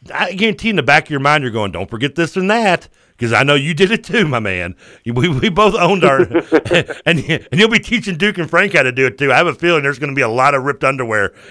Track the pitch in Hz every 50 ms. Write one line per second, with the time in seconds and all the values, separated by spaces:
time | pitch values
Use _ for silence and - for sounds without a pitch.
0 | - - - 147 190 185 190 185 220 220 196 - 202 226 208 165 120 135 143 156
1 | - - 151 139 135 143 151 156 131 120 107 113 104 98 87 85 95 - 120 107
2 | 131 139 - 170 170 160 - 190 185 190 214 233 226 196 170 - - - _ _
3 | _ _ _ - 120 113 113 107 135 143 147 147 139 160 170 147 190 185 226 -
4 | - - 190 233 190 156 131 117 107 98 92 90 87 90 90 - - - - _
5 | _ 113 117 127 127 175 143 127 - 214 160 202 214 202 196 226 175 170 202 185
6 | 165 143 135 135 - - 151 165 - - 165 143 - - 175 175 139 - 147 -
7 | - 160 175 143 104 147 160 - - - 127 170 214 220 233 202 - - 240 226
8 | - 196 180 147 196 214 202 180 160 - 170 175 202 202 - 151 135 127 120 131
9 | 131 127 127 - 143 139 123 143 175 170 143 - 170 175 170 151 139 143 139 120
10 | 147 143 135 139 123 110 113 127 131 143 143 135 127 143 135 - 143 135 139 131
11 | 123 113 110 107 98 - - - - -